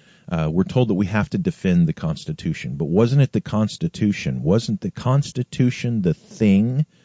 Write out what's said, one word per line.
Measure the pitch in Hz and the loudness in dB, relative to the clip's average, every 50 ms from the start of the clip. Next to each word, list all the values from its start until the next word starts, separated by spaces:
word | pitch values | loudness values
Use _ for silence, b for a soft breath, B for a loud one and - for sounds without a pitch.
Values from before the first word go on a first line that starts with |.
| B B B B B - | B B B B B -6
Uh, | 85 80 78 78 | -4 -2 -2 0
we're | 80 90 92 | 0 0 0
told | - - 127 127 | 0 2 0 2
that | 110 95 | 2 2
we | 92 101 | 0 0
have | 87 104 107 - - | 0 0 -2 -2 -2
to | - | -4
defend | 98 82 90 - - - 95 87 87 85 | -2 -2 -2 -4 -2 0 2 4 4 4
the | 78 78 | 2 0
Constitution, | - - 80 78 - - 80 76 - - 82 76 - - 62 67 | -4 -4 -6 -6 -6 -8 -10 -10 -6 -6 -6 -6 -6 -8 -10 -6
but | 69 80 | -6 -4
wasn't | 71 85 202 120 117 135 143 | 0 2 2 4 4 4 2
it | 135 - - | 2 2 0
the | 214 | -4
Constitution? | - - - 107 107 104 - - 80 82 - - 113 104 98 - - 71 65 62 64 | -4 -2 -2 -2 -2 -2 -2 -4 -6 -6 -2 0 0 0 0 -2 -4 -6 -6 -2 0
Wasn't | 80 98 117 - - 107 - | 2 2 2 0 -2 -6 -6
the | - 92 | -6 -10
Constitution | - - - 127 131 143 147 - - 127 120 - - - 127 123 - - - 120 117 107 | -10 -4 -2 0 0 0 0 -2 -6 -8 -8 -6 0 0 0 0 0 -2 -4 -2 -2 0
the | 90 87 78 | 0 0 0
thing | - _ - - - 110 104 95 98 110 123 127 143 156 b b b | -2 _ -18 -4 0 4 4 6 4 4 2 0 -2 -2 b b b